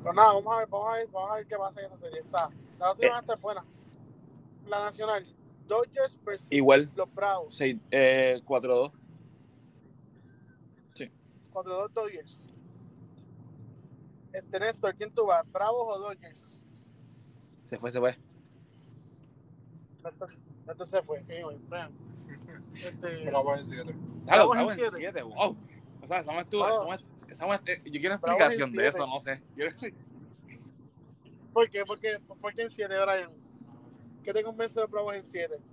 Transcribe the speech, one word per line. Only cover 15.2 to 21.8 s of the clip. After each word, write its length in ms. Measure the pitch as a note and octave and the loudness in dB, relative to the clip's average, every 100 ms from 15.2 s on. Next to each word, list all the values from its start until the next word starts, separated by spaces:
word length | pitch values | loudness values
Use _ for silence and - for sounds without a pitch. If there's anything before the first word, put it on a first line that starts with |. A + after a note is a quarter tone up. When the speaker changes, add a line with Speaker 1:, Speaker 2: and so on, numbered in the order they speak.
| G#3 | 4
Speaker 1:
vas? 240 | F3 E3 | 4 2
¿Bravos 360 | F#3 G#3 A#3+ A#3 | -2 0 0 -2
o 120 | G3 | -6
Dodgers? 600 | G#3 G3 E3 - - - - - - - - - - - - - - | -8 -12 -18 -20 -20 -20 -20 -20 -20 -20 -20 -20 -20 -20 -20 -20 -14
Speaker 2:
Se 120 | A#2+ | -10
fue, 140 | A#2+ | -6
se 80 | B2 | 0
fue. 180 | B2 B2 - - - - - - - - - - - - - - - - - - | 0 0 -16 -20 -20 -20 -20 -20 -20 -20 -20 -20 -20 -20 -20 -20 -20 -20 -20 -16
Speaker 1:
Néstor, 260 | E3 - F#3 - - - - | -16 -14 -16 -16 -20 -20 -14
Néstor 220 | D#3+ E3+ | -12 -2
se 140 | F#3+ | -2
fue. 180 | - F#3 E3 | -2 -8 -8
Anyway, 280 | E3 E3 C#3+ B2+ | -12 -10 -12 -12
vean. 220 | F3 | -12